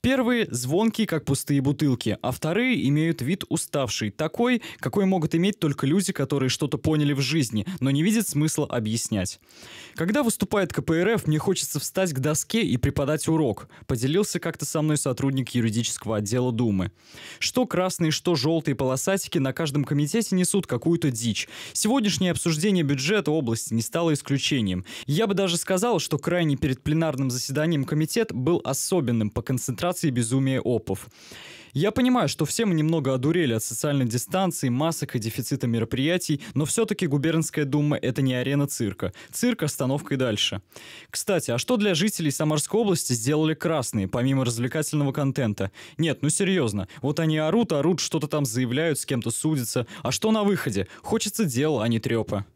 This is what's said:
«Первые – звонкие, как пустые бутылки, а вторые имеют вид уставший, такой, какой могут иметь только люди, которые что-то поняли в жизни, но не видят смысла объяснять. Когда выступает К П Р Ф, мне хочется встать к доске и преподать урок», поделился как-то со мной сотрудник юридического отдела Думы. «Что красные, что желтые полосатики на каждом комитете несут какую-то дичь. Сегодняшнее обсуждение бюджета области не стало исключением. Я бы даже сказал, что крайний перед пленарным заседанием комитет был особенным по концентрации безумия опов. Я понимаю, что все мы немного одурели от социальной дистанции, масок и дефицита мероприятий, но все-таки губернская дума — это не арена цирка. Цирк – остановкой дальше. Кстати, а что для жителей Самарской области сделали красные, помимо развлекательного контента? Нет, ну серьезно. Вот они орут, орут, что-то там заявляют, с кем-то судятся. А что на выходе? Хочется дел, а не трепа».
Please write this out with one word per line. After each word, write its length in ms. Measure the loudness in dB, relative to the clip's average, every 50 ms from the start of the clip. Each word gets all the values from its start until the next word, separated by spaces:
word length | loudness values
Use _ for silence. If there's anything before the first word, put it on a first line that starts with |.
«Первые – 440 | 2 2 2 4 4 2 2 2 0 -2
звонкие, 560 | -4 -6 -2 0 2 2 2 2 2 0 -2
как 180 | 0 0 -2 0
пустые 380 | 0 -2 -2 0 2 2 2
бутылки, 560 | 2 2 0 2 2 2 2 2 0 -2 -2 0
а 120 | -2 -4
вторые 540 | -4 -2 -2 -2 0 2 2 2 0 2 2
имеют 360 | 2 2 4 2 2 0 -2
вид 220 | -2 -4 -2 -4 -2 _
уставший, 600 | -4 -4 -4 -2 -2 -2 -2 -2 -2 -4 -4 -4
такой, 500 | -2 -2 -4 -4 0 0 2 2 2 0 -2 -6 -14 -6
какой 280 | -6 -2 0 2 2
могут 280 | 4 2 2 0 0 2
иметь 240 | 2 2 2 0 _
только 280 | -2 -2 0 0 0
люди, 260 | 2 2 2 2 0
которые 380 | -2 -2 -2 0 0 0 2 0
что-то 260 | 0 0 -2 -2 -2
поняли 380 | -2 0 0 2 2 2 2 2
в 80 | 0
жизни, 420 | 0 0 2 0 0 0 0 -4 -2 -4 -4 -2
но 100 | 0 2
не 120 | 2 2
видят 260 | 2 4 2 2 0 0
смысла 380 | 0 0 0 2 2 0 -2
объяснять. 760 | 0 -2 -2 -2 0 -2 -2 -2 -2 -2 -2 -2 -2 -6 -12 _ _ -20 -20 -20 -20 -20 -20 -20 -18 -6
Когда 280 | -4 -2 0 2 2
выступает 480 | 2 2 0 0 -2 0 2 0 0 0 -2
К 80 | -4
П 140 | 0 2 2
Р 120 | 2 4 2
Ф, 180 | 2 2 2
мне 120 | 2 0 2
хочется 420 | 2 0 0 0 -2 -4 -6 -6
встать 320 | -6 -4 -2 0 0 0
к 60 | 0 0
доске 420 | 0 0 0 0 -2 _ 0 0
и 160 | 2 2 0
преподать 500 | 2 0 0 0 0 0 0 0 0 0
урок», 440 | 0 2 2 2 2 0 -2 -8 -18 -20 -20 -6
поделился 520 | -6 -4 -2 0 2 2 2 2 0 -2 -4
как-то 280 | -4 -6 -6 -6 -8
со 160 | -4 -2 0
мной 160 | 0 2 0 2
сотрудник 560 | 0 -2 -2 0 0 0 0 0 -4 0 0
юридического 640 | 0 2 2 2 0 -2 -2 -6 -6 -4 -2 -2 -2
отдела 240 | 0 0 0 0
Думы. 480 | 0 0 2 2 2 2 2 2 0 -2 _ _ _ -20 -20 -20 -18 -18 -8 -6
«Что 280 | -6 -2 0 0 0
красные, 440 | 2 0 0 0 0 0 0 0 0
что 240 | 0 0 0 0 0
желтые 400 | 2 2 2 2 2 0 0 0
полосатики 640 | 0 0 0 0 0 0 0 0 0 -2 -2 -2 0
на 140 | 0 0
каждом 320 | 0 -2 -4 0 0 -2 0
комитете 500 | 0 0 0 0 2 0 0 0 2 2
несут 320 | 2 2 2 0 0 0
какую-то 460 | 0 -4 0 2 2 2 2 2 0
дичь. 360 | 0 0 -2 -2 -2 -2 -6 -8 -12 -16 -16 -10
Сегодняшнее 600 | -6 -2 0 2 2 2 2 0 0 0 0 0
обсуждение 500 | 0 0 0 -2 0 2 2 2 2 2
бюджета 480 | 2 2 0 0 0 0 0 2 2 2
области 420 | 0 2 2 0 -2 -2 -2 -2
не 80 | -2 -2
стало 320 | -2 0 -2 0 2 2
исключением. 720 | 2 0 0 -2 -2 0 0 0 0 0 0 0 -2 -2 -6 -8 -14 -12 -4
Я 220 | -2 0 2 2 2
бы 60 | 2
даже 220 | 0 0 0 0
сказал, 440 | -2 -2 0 0 0 2 2 2 0
что 180 | 0 -2 -4 -2
крайний 380 | 0 0 0 2 2 2 0
перед 260 | 0 0 -2 -2 -2
пленарным 480 | _ 0 2 2 2 0 0 0 -2 -2
заседанием 540 | -2 -4 -6 -4 -2 0 2 2 2 0 0
комитет 480 | 0 0 0 0 0 0 -2 -2 0
был 280 | -2 -2 0 0 0 0 0
особенным 680 | -2 -2 -2 -2 0 0 0 2 2 2 2 0 0
по 100 | -2 -4
концентрации 720 | -4 -2 -4 -2 -2 -4 -4 -2 -2 -2 -2 0 -2 0
безумия 500 | 0 0 0 0 0 2 2 2 0 0
опов. 460 | 0 0 0 0 0 -2 -6 -6 -6 -16 -20 -20 -20 -20 -20 -20 -18 -18 -20 -20 -20 -6 -2
Я 160 | 0 0 2
понимаю, 380 | 2 2 2 4 4 2 2 0
что 160 | 0 -2 -4
все 220 | -2 0 0 0
мы 80 | 2 2
немного 400 | 2 2 2 2 2 2 0 0
одурели 400 | 2 2 2 2 2 2 2 2
от 100 | 0 -2
социальной 400 | -4 -6 -4 -2 0 2 2 0
дистанции, 640 | 0 0 -4 -4 -2 0 0 0 0 0 -2 -2 0
масок 480 | 0 2 0 0 0 -2 -6 -4 -4
и 20 | -4
дефицита 480 | -4 -4 -4 -6 -4 -4 -2 -2 0
мероприятий, 760 | 0 0 0 0 0 0 0 2 2 2 0 0 -2 -4 -4 -4 -4
но 140 | -2 -2 0
все-таки 400 | 0 0 0 0 0 0 -2 0
губернская 580 | 0 0 2 2 2 2 2 0 0 -2 -2 -2
дума — 320 | 0 2 2 2 2 0 0
это 180 | 0 -2 0 2
не 140 | 0 2 2
арена 320 | 0 0 0 2 0 0
цирка. 480 | 0 -2 -2 -2 -2 -2 -4 -6 -6 -6 -10 -20 -12
Цирк – 300 | -6 0 0 0 0 0
остановкой 560 | -2 -4 -2 -2 -2 0 0 -2 -2 -4 -2 0
дальше. 420 | 0 0 0 0 -2 -2 -4 -6 -10 _ -20 -20 -20 -18 -20 -20 -20 _
Кстати, 420 | -10 -8 -2 0 0 0 0 0
а 60 | -2
что 220 | -2 0 0 2 2
для 160 | 4 2 2
жителей 360 | 2 2 0 0 0 -2 -2
Самарской 480 | 0 0 0 2 2 0 0 0 0 2
области 360 | 2 4 2 0 2 -2 -2
сделали 400 | 0 0 0 2 2 2 2 0
красные, 520 | 0 0 0 0 0 -2 -2 -2 -2 -2
помимо 380 | 0 0 0 2 2 2 2 2
развлекательного 680 | 0 0 -2 -2 -2 0 -2 -2 0 0 0 0 0
контента? 600 | 0 0 -2 0 0 0 0 0 0 -2 -4 -6 _ -12 -20 -18 -4
Нет, 220 | -2 0 0 0 0
ну 80 | 0 0
серьезно. 600 | 2 2 2 2 4 2 2 2 0 -2 -6 -6 -10 -4
Вот 180 | -4 -2 0 2
они 180 | 2 2 2 2
орут, 340 | 2 2 4 2 2 2
орут, 280 | 2 2 4 2 2 2
что-то 260 | 0 -2 -2 -2 -2
там 180 | 0 0 0 0
заявляют, 540 | 0 0 0 0 0 0 0 2 2 0 -2
с 80 | -2
кем-то 240 | -2 -2 -2 -2 -2
судятся. 560 | -4 0 0 0 0 0 0 -2 -2 -4 -4 -4 -10 -6
А 100 | -4 -2
что 180 | -2 0 2 2
на 120 | 2 4
выходе? 460 | 4 2 2 2 0 -2 -2 -2 -4 -4 -8 -16
Хочется 460 | -4 -2 -2 0 0 -2 -2 0 -2
дел, 340 | 0 2 0 2 2 2 2
а 80 | 2 2
не 120 | 0 0
трепа». 440 | 0 0 0 0 0 0 -2 -4 -4 -6 _